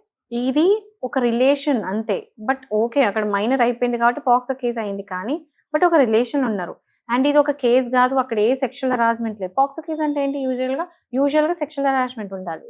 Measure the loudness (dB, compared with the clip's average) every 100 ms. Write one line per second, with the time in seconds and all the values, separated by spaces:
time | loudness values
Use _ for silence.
0 | _ _ -8 -4 -2 2 2 2 -2 -12
1 | -4 -2 0 2 2 2 0 -2 0 -4
2 | -2 -4 -6 -10 -4 -4 -2 -2 0 2
3 | 0 0 -2 -2 0 0 0 0 -2 0
4 | 0 0 2 0 0 -4 -4 -4 -4 -6
5 | -8 -8 -4 -6 -8 _ _ 0 4 4
6 | 4 4 2 0 0 -2 -6 -10 _ _
7 | -4 0 4 4 2 2 2 2 2 2
8 | 2 2 0 2 2 2 -2 -2 -2 2
9 | 0 0 -4 -6 -4 0 0 -2 -6 -2
10 | -2 0 -2 -2 -2 -2 -2 -4 -6 _
11 | -6 0 2 2 0 -2 -6 -2 0 0
12 | -2 -6 -10 -8 -8 -10